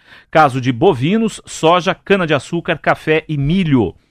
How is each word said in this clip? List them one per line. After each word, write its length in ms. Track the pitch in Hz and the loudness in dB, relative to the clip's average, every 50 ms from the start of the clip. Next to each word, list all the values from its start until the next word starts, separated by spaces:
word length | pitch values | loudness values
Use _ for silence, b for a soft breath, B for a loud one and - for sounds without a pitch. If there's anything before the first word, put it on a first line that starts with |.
| b b b b b b | b b b b b b
Caso 320 | - 160 156 143 120 135 | 2 2 2 2 0 -2
de 100 | 120 131 | -2 -2
bovinos, 720 | 123 113 147 202 165 113 127 165 202 226 226 208 - - - | -2 2 2 0 2 0 0 0 0 0 -2 -4 -6 -8 -16
soja, 500 | - - - 160 160 175 180 160 190 170 | -16 -6 0 2 2 2 2 0 -2 -6
cana-de-açúcar, 840 | - _ - 196 196 175 147 156 131 - - 175 170 - - 165 - | -4 _ 0 0 0 0 0 -2 -2 -2 -4 -6 -6 -4 -4 -6 -2
café 460 | - 170 147 - - 156 156 160 - - | -2 -2 -2 0 0 -2 -2 -2 -2 -4
e 80 | 156 | -4
milho. 580 | 143 139 143 175 196 185 156 139 127 101 85 - _ _ _ | -2 -2 0 0 0 2 2 2 2 2 0 -4 _ _ _